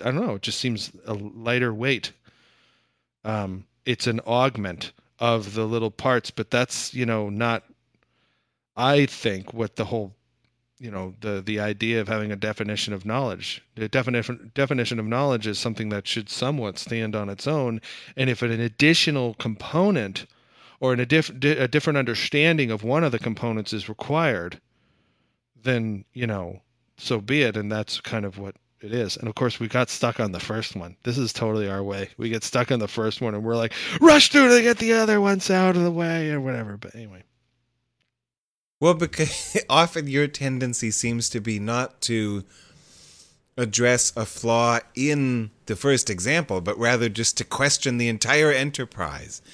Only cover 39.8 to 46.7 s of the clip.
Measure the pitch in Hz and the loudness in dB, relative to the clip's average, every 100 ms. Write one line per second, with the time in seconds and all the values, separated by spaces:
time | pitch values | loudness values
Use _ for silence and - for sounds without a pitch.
39.8 | 170 165 143 135 143 - 139 127 127 120 | 4 2 -2 0 0 -2 -4 -2 -2 -2
40.8 | 113 - 120 117 113 120 107 107 104 120 | -2 -2 -2 -2 -2 -4 -4 -2 -2 -2
41.8 | 127 - - 113 107 101 95 - - - | -4 -4 -2 0 0 -4 -8 -16 -20 -20
42.8 | - - - - - _ _ - 117 104 | -20 -20 -20 -20 -20 _ _ -4 -2 2
43.8 | 120 123 - - 107 - 117 117 120 117 | 4 4 2 -2 -6 -4 2 4 4 2
44.8 | - - 139 147 135 123 107 - - 104 | -2 -2 0 2 0 0 -4 -8 -8 -2
45.8 | 139 131 - 95 101 160 - 92 90 | 2 2 2 -2 0 0 0 -2 -2